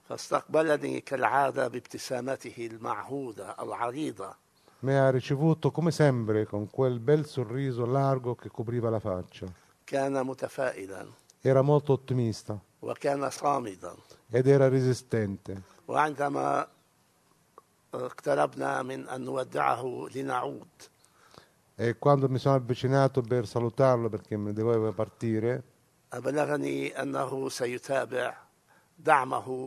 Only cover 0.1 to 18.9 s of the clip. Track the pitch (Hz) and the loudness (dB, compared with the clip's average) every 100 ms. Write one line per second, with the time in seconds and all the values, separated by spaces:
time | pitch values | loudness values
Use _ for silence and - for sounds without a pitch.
0.1 | 120 - 147 - 151 160 143 139 131 - | -12 -4 -4 0 0 2 0 -2 -6 -4
1.1 | 131 110 135 135 131 123 120 - - - | 0 2 4 2 0 -2 -4 -10 -12 -6
2.1 | 127 127 131 117 120 117 110 120 104 120 | -6 -4 -6 -8 -10 -10 -8 -6 -6 -6
3.1 | 139 127 101 98 101 113 101 120 139 139 | -8 -8 -10 -12 -10 -8 -4 -2 -2 -6
4.1 | 107 95 - _ _ _ _ 127 135 135 | -6 -12 -16 _ _ _ _ 2 6 6
5.1 | 127 - 139 160 156 143 - 170 - 147 | 4 0 2 2 4 0 0 0 4 4
6.1 | 120 110 107 110 104 107 - 131 120 117 | 4 2 0 0 -4 -4 0 0 2 4
7.1 | 151 147 139 110 131 135 120 120 135 139 | 2 2 -4 -4 -4 -4 -2 0 2 2
8.1 | 131 123 117 107 - 113 120 113 110 104 | 0 -2 -6 -8 -8 -4 -2 0 0 -2
9.1 | 90 85 - 92 87 _ _ - 139 139 | -4 -6 -12 -14 -14 _ _ -6 -2 0
10.1 | 135 131 127 131 - 131 - 98 95 104 | -2 -4 -6 -8 -4 -4 -6 -10 -12 -16
11.1 | - _ _ 131 135 139 147 143 131 - | -20 _ _ 4 6 6 4 4 0 0
12.1 | 127 113 - - 104 - _ 113 - 143 | 0 0 -2 -8 -10 -12 _ -8 -4 -2
13.1 | 139 135 - 147 139 113 90 87 90 - | 0 -2 -2 0 0 -2 -10 -12 -14 -20
14.1 | - - 117 131 139 135 131 127 120 - | -20 0 4 6 8 6 4 2 0 0
15.1 | 117 101 95 - 98 92 - - 131 156 | -2 0 -4 -8 -12 -12 -16 -2 0 0
16.1 | 139 143 139 139 139 151 _ _ _ _ | 0 -2 0 0 0 -2 _ _ _ _
17.1 | _ _ _ _ - _ _ _ 127 123 | _ _ _ _ -20 _ _ _ -10 -10
18.1 | - 147 143 143 131 135 135 127 | -6 0 2 0 -2 -4 -4 -4